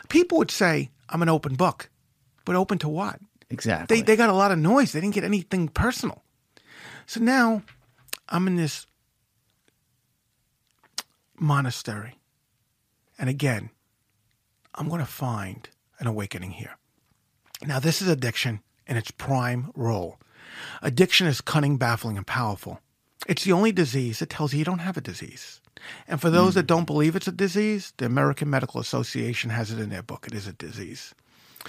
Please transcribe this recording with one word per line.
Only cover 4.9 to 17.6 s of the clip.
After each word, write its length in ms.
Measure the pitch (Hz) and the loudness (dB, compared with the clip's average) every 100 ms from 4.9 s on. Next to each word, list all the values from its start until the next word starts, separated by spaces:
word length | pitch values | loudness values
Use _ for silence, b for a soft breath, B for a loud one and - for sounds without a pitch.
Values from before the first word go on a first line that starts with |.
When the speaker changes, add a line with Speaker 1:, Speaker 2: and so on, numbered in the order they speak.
Speaker 1:
They 80 | 151 | 2
didn't 140 | 196 202 | -2 0
get 80 | |
anything 460 | 170 202 160 190 160 | 0 0 0 -2 0
personal. 540 | - 220 - - - _ _ _ _ B B B B B | 0 0 0 -6 -8 _ _ _ _ B B B B B
So 160 | 226 | 0
now 400 | 233 262 233 220 - - _ _ - - - | 4 6 4 2 -4 -20 _ _ -18 -16 -4
I'm 200 | 170 185 | 0 2
in 100 | 175 | 2
this 280 | 156 - - _ _ _ _ _ _ _ _ _ _ _ _ _ _ _ _ _ _ _ _ - - _ _ - | 0 -2 -14 _ _ _ _ _ _ _ _ _ _ _ _ _ _ _ _ _ _ _ _ -16 -16 _ _ -4
monastery. 800 | 151 143 131 - - 107 110 - _ _ _ _ _ _ _ _ _ - | 0 0 0 -4 -8 -10 -10 -18 _ _ _ _ _ _ _ _ _ -6
And 120 | 127 | -4
again, 400 | 135 143 110 113 _ _ _ _ _ _ _ _ _ _ - | 0 0 -2 -6 _ _ _ _ _ _ _ _ _ _ -8
I'm 140 | 156 | -6
gonna 160 | 170 131 | -4 -6
find 640 | - 127 110 95 113 - _ _ - | -6 -6 -4 -6 -12 -18 _ _ -8
an 80 | 117 | -4
awakening 440 | 107 98 90 92 | -4 -6 -8 -12
here. 260 | - - - _ _ _ _ _ _ _ - | -12 -14 -16 _ _ _ _ _ _ _ -12